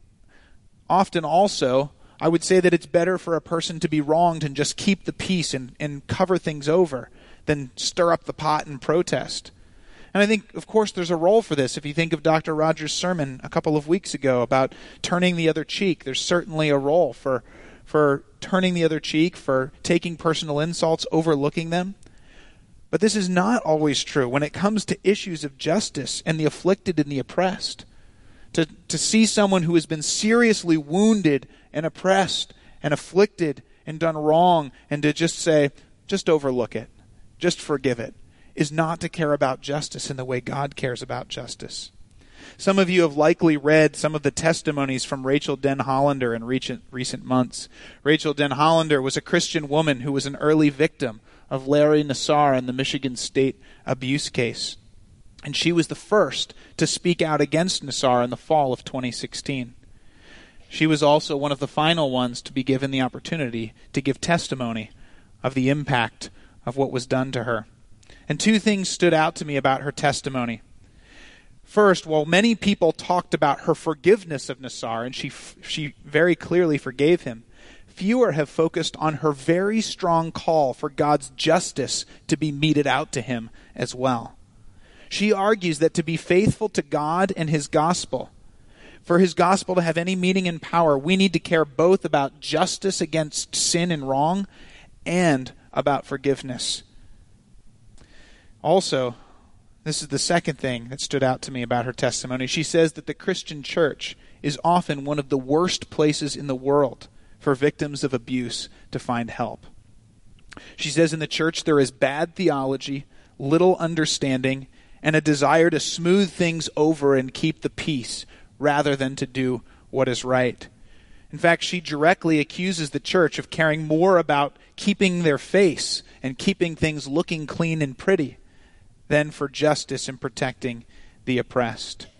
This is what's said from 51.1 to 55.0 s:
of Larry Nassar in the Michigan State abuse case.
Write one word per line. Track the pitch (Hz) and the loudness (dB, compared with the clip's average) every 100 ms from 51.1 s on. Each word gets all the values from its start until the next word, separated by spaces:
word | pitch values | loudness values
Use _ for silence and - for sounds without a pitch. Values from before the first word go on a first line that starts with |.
| 110 - - - | -8 -20 -20 -10
of | 135 135 | -6 0
Larry | 147 147 151 | 4 6 4
Nassar | 147 127 - 147 143 131 | 2 -2 2 4 4 2
in | |
the | 127 | 0
Michigan | 127 131 135 135 | -4 -4 -4 -4
State | 120 - 143 135 - - - | -6 -4 0 0 -2 -14 -12
abuse | - 131 127 143 - | -6 -4 -2 -2 -2
case. | - 117 - - - - - | -4 -4 -4 -10 -12 -20 -20